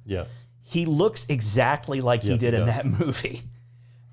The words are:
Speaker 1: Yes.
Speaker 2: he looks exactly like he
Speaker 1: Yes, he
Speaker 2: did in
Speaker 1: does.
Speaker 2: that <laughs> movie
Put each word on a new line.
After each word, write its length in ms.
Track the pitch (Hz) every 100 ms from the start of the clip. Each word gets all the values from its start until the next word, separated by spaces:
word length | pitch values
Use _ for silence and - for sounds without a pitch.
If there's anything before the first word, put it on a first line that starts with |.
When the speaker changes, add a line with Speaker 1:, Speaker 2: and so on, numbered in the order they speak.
| -
Speaker 1:
Yes. 380 | 95 82 - - -
Speaker 2:
he 220 | - 170 170
looks 400 | 151 214 - -
exactly 680 | 143 107 107 120 147 - 139
like 200 | 123 120
he 60 | 107
Speaker 1:
Yes, 80 | 120
he 40 | 120
Speaker 2:
did 80 | 117
in 60 | 90
Speaker 1:
does. 100 | 113
Speaker 2:
that 100 | 139
<laughs> 140 | 101 160
movie 380 | - - - - - - - - - -